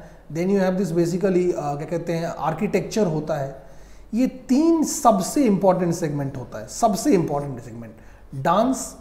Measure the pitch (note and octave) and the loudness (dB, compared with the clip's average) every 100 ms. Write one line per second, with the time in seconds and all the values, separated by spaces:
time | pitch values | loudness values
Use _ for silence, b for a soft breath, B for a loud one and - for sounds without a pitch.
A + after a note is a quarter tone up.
0 | B B B D3 F#3 G3+ F#3 F#3 F3+ E3+ | B B B -4 0 2 2 0 0 0
1 | D#3+ F3+ G3 F3+ F3+ - D3 C#3+ D3+ E3+ | 0 2 2 2 2 0 -2 -4 -4 -6
2 | - E3 E3 - D#3 D#3+ G#3 F#3+ - A3 | -4 -4 -4 -4 -4 -2 0 0 0 0
3 | F#3+ D#3 D3+ D3+ C3+ - B B B B | 0 0 -2 -4 -4 -10 B B B B
4 | B G#3+ B3+ - - C4 E4 D#4+ C#4 - | B 0 0 -2 0 2 4 4 2 2
5 | A#3+ G3 - D4+ B3+ F#3+ G3 F3 F3+ D#3+ | 4 4 2 2 2 4 4 2 2 0
6 | D#3+ C#3+ C#3 B2+ B2 G#2+ G#2+ - A#3 F#3+ | -2 -4 -6 -8 -12 -12 -12 0 0 2
7 | D4+ F#3+ D3+ C#3+ C#3+ B2 B2 A#2 A2+ - | 2 2 2 -2 -4 -8 -12 -14 -16 -18
8 | b b b C3+ E3 F#3 B3 C4 - - | b b b -4 2 4 2 0 -6 -14